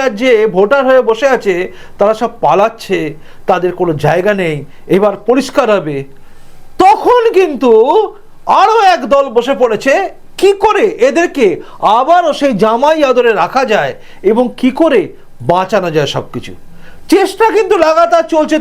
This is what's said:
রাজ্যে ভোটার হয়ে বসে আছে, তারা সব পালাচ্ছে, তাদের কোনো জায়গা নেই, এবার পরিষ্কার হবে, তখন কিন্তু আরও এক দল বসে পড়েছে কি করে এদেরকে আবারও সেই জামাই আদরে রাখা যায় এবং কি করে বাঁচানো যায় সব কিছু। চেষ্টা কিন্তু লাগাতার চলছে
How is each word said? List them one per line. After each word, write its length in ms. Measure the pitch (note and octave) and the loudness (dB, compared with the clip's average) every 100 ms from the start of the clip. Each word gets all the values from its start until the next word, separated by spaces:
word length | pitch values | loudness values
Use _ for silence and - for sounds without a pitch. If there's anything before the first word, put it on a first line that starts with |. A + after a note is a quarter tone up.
রাজ্যে 320 | C4+ G3+ B3+ A3 A3 | 0 0 2 2 2
ভোটার 280 | F3+ G3+ C#4 C4 | 2 2 2 4
হয়ে 120 | C4 A3 | 2 2
বসে 180 | A3 C#4 | 0 0
আছে, 200 | A#3+ G3+ F3 F#3 - - - | 0 0 -4 -6 -10 -18 -2
তারা 140 | G3+ A3 | 0 0
সব 100 | A3+ - | -4 -2
পালাচ্ছে, 560 | D3+ F3+ A3 - - F3 D#3 D3+ - - - | 0 2 0 -4 -6 -4 -4 -10 -16 -8 -2
তাদের 220 | F3+ F3+ F3 | -2 -2 -2
কোনো 120 | F3 D3 | -4 0
জায়গা 280 | D3 F3 G3 G3 | 0 0 0 -2
নেই, 140 | E3+ D3 - - - | -4 -6 -10 -18 -2
এবার 180 | F#3 G#3 G3 - | 0 0 -2 0
পরিষ্কার 380 | C4 F#3 - A#3 | 0 0 0 0
হবে, 220 | G3+ D#3 C#3 C3+ - - - - - - - | 0 -2 -8 -10 -16 -20 -20 -20 -18 -10 2
তখন 380 | F#4 A4 F#4 A#4+ A4+ F#4 | 4 4 2 2 2 2
কিন্তু 320 | F4 B3 B3 A3 C4 G4+ G#4 - - - - D#4 | 0 0 2 4 4 2 0 -8 -20 -10 0 2
আরও 160 | G#4 A4 F#4+ | 4 4 2
এক 80 | E4 A#3+ | 2 0
দল 120 | C#4 C#4 A3+ | 0 0 -2
বসে 160 | A#3+ C#4 | -2 0
পড়েছে 320 | A#3+ G#3 C4+ E4 F#4 - - - | 0 0 0 0 -2 -10 -18 0
কি 100 | G4 G4 | 0 2
করে 200 | G#4+ G4+ G#3+ - C4 | 0 2 0 2 0
এদেরকে 380 | C#4+ F4 D4 G3 C#3+ - - F3 A3+ | 2 -2 0 0 0 -8 -2 2 2
আবারও 340 | C4+ F4 E4 - | 4 2 2 0
সেই 140 | C#4+ G3 | -2 0
জামাই 380 | G#3+ B3 D4 D#4+ C4+ | 0 2 2 2 2
আদরে 220 | B3 A#3+ G3 | 2 2 0
রাখা 220 | F3 B3+ A#3 | 0 -2 0
যায় 200 | G3 C#3 - - - F#3 | 0 -2 -6 -16 -4 0
এবং 140 | A3+ A#3+ - | 0 -2 -2
কি 100 | B3+ - | -2 2
করে 220 | D#4+ A#3+ C#3+ - - - B2 | 2 2 -2 -10 -20 -6 -2
বাঁচানো 380 | F3+ F#3 G#3 F3 | 0 0 -2 0
যায় 140 | D3+ C#3+ | -2 -2
সব 100 | B2+ - | -4 -8
কিছু। 200 | B2 - F2+ - - - - - | -12 -12 -16 -18 -18 -18 -18 0
চেষ্টা 320 | F#4 F#4+ - A4+ G4 | 0 0 0 0 2
কিন্তু 180 | F#4 G4 | 0 2
লাগাতার 400 | D#4 D#4+ E4+ E4+ E4 | 2 2 2 2 0
চলছে 220 | D#4 D#4 D#4 | -2 0 -2